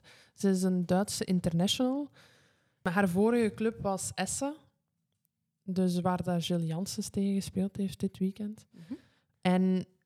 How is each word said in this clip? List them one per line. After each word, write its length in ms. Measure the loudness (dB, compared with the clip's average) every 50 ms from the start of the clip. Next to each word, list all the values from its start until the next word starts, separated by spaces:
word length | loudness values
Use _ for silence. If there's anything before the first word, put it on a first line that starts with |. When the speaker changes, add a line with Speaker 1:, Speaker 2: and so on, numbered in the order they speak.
| _ -20 -20 -20 -20 _ _
Speaker 1:
Ze 160 | 0 2 2
is 140 | 2 4 2
een 220 | 2 2 0 2
Duitse 380 | 2 2 0 0 -2 -4 -6 -2
international. 840 | 0 0 0 0 0 2 2 2 2 2 2 0 0 0 -2 -4 -8 _ -20 -20 -20 _ _ _ _ _ _ _ _ _ _
Maar 120 | _ 0 2
haar 160 | 2 2 2
vorige 440 | 4 2 4 4 4 4 2 0 0
club 280 | -2 -2 -2 -2 -2
was 300 | -4 -4 -2 -2 -6 -8 -4
Essen. 400 | -4 -4 -4 -4 -4 -4 -6 -6 -8 _ _ _ _ _ _ _ _ _ _ _ _ _ _ _ _ _ _ _ _ _
Dus 360 | -4 0 0 2 2 2 2
waar 220 | 0 0 0 0 -2
dat 200 | -2 -2 -2 0
Gilles 240 | 0 -2 -2 0
Janssens 420 | -2 -2 -4 -4 -6 -6 -8 -8 -4
tegen 240 | -2 -2 0 0 0
gespeeld 420 | -2 -2 -4 -2 -2 -2 -2 -2
heeft 240 | -4 -4 -4 -4 -4
dit 180 | -6 -6 -2
weekend. 500 | -2 -4 -4 -2 -6 -10 -10 -10 -14 -18 _
Speaker 2:
Mhm. 220 | -20 -20 -14 -14 -14 -14 -14 _ _ _ _ _ _ _
Speaker 1:
En 440 | 0 2 4 4 4 4 2 0 -2 -6 _ _ _